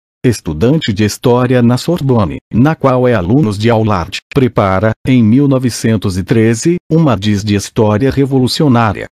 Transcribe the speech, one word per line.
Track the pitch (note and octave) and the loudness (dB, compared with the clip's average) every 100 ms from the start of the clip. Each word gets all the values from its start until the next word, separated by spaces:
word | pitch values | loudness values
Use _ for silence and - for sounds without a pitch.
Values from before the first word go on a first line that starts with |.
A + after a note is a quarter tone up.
| _ _ | _ _
Estudante | B2+ G#2+ - D2+ A2 D#3+ - | -2 -2 -4 -2 0 0 -2
de | G2+ | -2
história | G#2+ - C3 A#2+ B2 B2+ | -2 -2 0 0 0 2
na | A#2+ B2 | 2 0
Sorbonne, | - F3 C#3 A#2+ F#2 C2+ - | -2 -2 0 0 -2 -6 -4
na | G#2 C#3 D#3+ | 0 0 0
qual | C#3 B2+ B2 | 0 2 2
é | A2+ | 0
aluno | F2 B2+ A2+ | 0 0 0
de | G2+ A2 | 0 0
Aulard, | A2+ A2 G2 - - - | 0 0 -2 -4 -10 -6
prepara, | - B2 - G2+ F#2+ G#2+ - - | -2 0 2 0 2 0 -2 0
em | B2+ | 2
mil | G#2+ B2 C#3+ | 4 4 2
novecentos | C3 B2+ - A#2+ A2 G#2 F#2 | 0 -2 -2 -2 -2 -2 -4
e | |
treze, | F2+ A2+ A2 A#2 E3 F3 - | -2 2 2 0 -2 -4 0
uma | D#3+ D#3 G#2 | 0 2 0
diz | G#2 G2+ | 0 -2
de | G#2 G2+ | 0 -2
história | - - G#2+ G#2 C3 | -2 0 0 2 0
revolucionária, | C3 C#3 C3+ B2+ - D#3 A#2+ A2+ G2+ G#2+ | 0 0 0 0 0 2 2 0 -4 -10